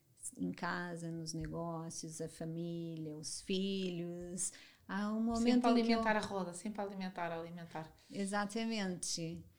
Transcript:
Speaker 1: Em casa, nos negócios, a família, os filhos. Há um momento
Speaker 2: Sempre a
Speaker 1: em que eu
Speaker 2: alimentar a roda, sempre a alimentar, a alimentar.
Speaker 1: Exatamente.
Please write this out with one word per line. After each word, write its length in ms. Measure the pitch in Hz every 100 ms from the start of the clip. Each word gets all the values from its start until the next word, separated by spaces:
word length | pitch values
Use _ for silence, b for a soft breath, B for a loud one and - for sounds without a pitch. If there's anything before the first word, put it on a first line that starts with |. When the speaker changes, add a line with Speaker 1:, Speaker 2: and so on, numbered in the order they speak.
| _ - - -
Speaker 1:
Em 160 | 180
casa, 600 | - 175 180 175 170 165
nos 200 | 165 160
negócios, 880 | 160 156 160 170 165 165 - 165 160
a 60 | 160
família, 880 | - 165 165 170 170 165 160 156 151
os 260 | 147 -
filhos. 1120 | - 190 196 196 185 170 175 175 175 180 - b b b -
Há 220 | 190 208
um 80 | 220
momento 440 | 226 226 240 247 240
Speaker 2:
Sempre 20 |
a 40 |
Speaker 1:
em 20 | 240
que 160 | 226
eu 80 | 226
Speaker 2:
alimentar 160 | 226 214
a 40 |
roda, 320 | 196 196 175
sempre 260 | 175 214 208
a 40 | 196
alimentar, 440 | 190 185 185 170
a 60 | 165
alimentar. 520 | 165 175 165 160 160 - b
Speaker 1:
Exatamente. 1300 | 202 196 208 202 226 226 220 190 170 - 170 165 170 -